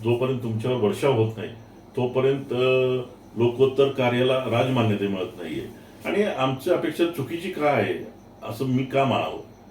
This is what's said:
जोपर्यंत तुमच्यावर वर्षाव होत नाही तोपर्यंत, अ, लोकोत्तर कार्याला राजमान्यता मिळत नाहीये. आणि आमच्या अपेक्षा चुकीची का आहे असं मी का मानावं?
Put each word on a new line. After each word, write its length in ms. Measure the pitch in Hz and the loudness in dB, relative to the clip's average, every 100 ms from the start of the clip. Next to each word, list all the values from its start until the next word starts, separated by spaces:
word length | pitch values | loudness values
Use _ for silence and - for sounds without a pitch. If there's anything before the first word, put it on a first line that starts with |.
जोपर्यंत 360 | 110 120 131 127 | 0 2 0 -2
तुमच्यावर 440 | 117 110 123 123 | -4 -2 -2 2
वर्षाव 400 | 104 98 143 117 | 0 2 2 2
होत 100 | 110 - | 0 -2
नाही 120 | 90 - - - - - | -10 -12 -20 -20 -10 -4
तोपर्यंत, 580 | 123 123 131 139 135 | -2 2 2 0 -2
अ, 480 | 120 127 131 127 127 123 - - 110 | 0 2 4 2 0 -4 -14 -12 0
लोकोत्तर 480 | 120 120 135 131 139 | 0 4 2 4 2
कार्याला 460 | 131 123 123 127 | 2 0 2 2
राजमान्यता 720 | 131 123 117 131 127 107 101 | 2 0 0 2 2 2 2
मिळत 380 | 101 95 90 - | 0 -2 -6 -8
नाहीये. 240 | 82 - - - - - - | -8 -8 -8 -14 -20 -10 -4
आणि 180 | 190 | 0
आमच्या 500 | 208 - 135 135 180 | 0 0 -2 -2 0
अपेक्षा 320 | 175 151 151 170 | 0 0 0 0
चुकीची 440 | 170 120 170 180 | 0 -6 -6 -6
का 160 | - 147 | -2 0
आहे 460 | 131 95 85 - - - - 110 | 2 0 -4 -8 -16 -20 -14 -12
असं 160 | 110 131 | -6 -2
मी 180 | 127 | 0
का 200 | 131 135 | 0 0
मानावं? 340 | 135 110 - - - - - | 2 0 -2 -8 -14 -20 -20